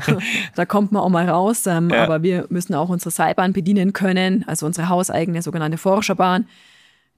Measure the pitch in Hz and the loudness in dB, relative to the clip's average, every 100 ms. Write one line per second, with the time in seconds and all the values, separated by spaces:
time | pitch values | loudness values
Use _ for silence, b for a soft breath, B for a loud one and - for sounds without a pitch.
0 | - 190 220 - - - 175 202 202 208 | 0 0 -2 -4 -4 -4 0 0 2 2
1 | 180 170 175 165 196 233 190 165 170 117 | 2 2 2 2 2 0 0 0 2 2
2 | 113 156 175 180 - 175 - 143 175 175 | 2 2 0 -2 -2 -4 -2 -2 -2 -2
3 | 170 - 160 - 185 190 175 202 185 196 | -4 -2 0 2 0 0 0 2 2 0
4 | 190 185 185 190 - 160 151 175 175 180 | 0 2 2 0 -2 -4 -4 -4 0 0
5 | 185 - 165 165 156 160 156 160 196 196 | 0 -2 -2 -4 -4 -4 -4 -2 0 2
6 | 202 180 180 185 - b b b b b | 0 0 2 2 -2 b b b b b
7 | b | b